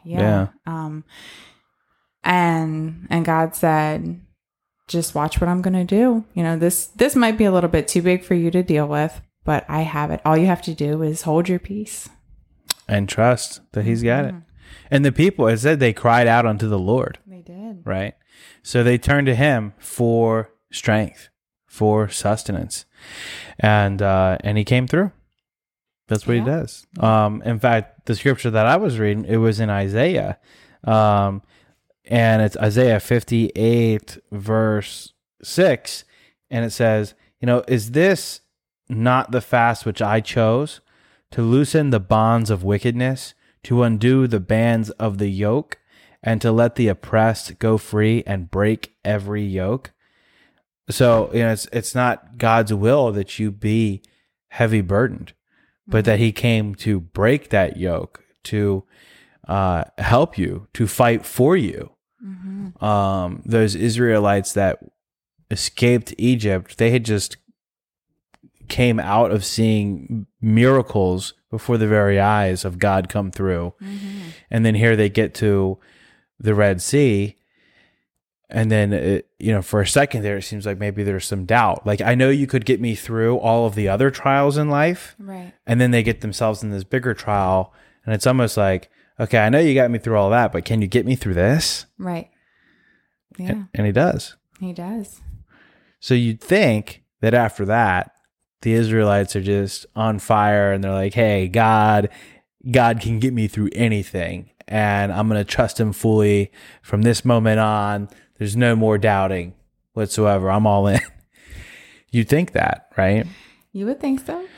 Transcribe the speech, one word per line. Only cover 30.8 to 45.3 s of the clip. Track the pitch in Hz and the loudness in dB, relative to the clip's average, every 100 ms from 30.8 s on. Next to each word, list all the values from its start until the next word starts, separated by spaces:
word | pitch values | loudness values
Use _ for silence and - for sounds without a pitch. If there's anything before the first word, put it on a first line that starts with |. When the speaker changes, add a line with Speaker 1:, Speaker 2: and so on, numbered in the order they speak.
| - | 0
Speaker 2:
Um, | 110 107 101 101 98 - _ _ _ _ _ - | 4 4 4 2 -2 -10 _ _ _ _ _ -2
and | 117 113 113 | 2 4 4
it's | 107 - | 2 0
Isaiah | 107 104 127 107 | 0 2 4 2
fifty-eight, | - 120 - 117 113 - 113 120 113 107 - - - | 0 -2 0 0 0 0 2 2 2 0 -6 -20 -14
verse | 104 101 110 110 107 104 - - _ _ _ | -10 -2 0 0 -2 -6 -12 -20 _ _ _
six. | - - 185 123 - - - _ _ _ - | -6 0 2 2 -4 -16 -18 _ _ _ -8
And | 120 | -4
it | 117 | -4
says, | - 117 110 104 - _ _ | 0 2 2 -2 -10 _ _
you | 120 | 0
know, | 123 - | 0 2
"Is | 123 107 | -2 -2
this | 131 185 185 - - _ _ _ _ - | 2 2 2 -4 -16 _ _ _ _ -10
not | 110 120 127 - | -2 0 0 0
the | 123 | -4
fast | - 123 117 113 - | 0 2 2 0 -4
which | 98 | -4
I | 110 110 | 0 0
chose, | 107 - 110 117 151 - _ _ _ _ _ | -2 0 2 2 -2 -10 _ _ _ _ _
to | - | -4
loosen | 113 127 143 160 147 | 2 2 4 2 2
the | 117 | 0
bonds | 92 110 110 117 107 | 2 2 4 2 0
of | 101 | -2
wickedness, | 92 101 123 120 127 135 - - _ _ | 0 0 0 -2 -2 -4 -10 -20 _ _
to | - 123 | -2 2
undo | 120 110 117 131 127 | 2 2 4 4 2
the | 110 | 0
bands | 87 110 117 117 107 | 0 0 2 0 -2
of | - 110 98 | -4 -4 -2
the | |
yoke, | 101 | -4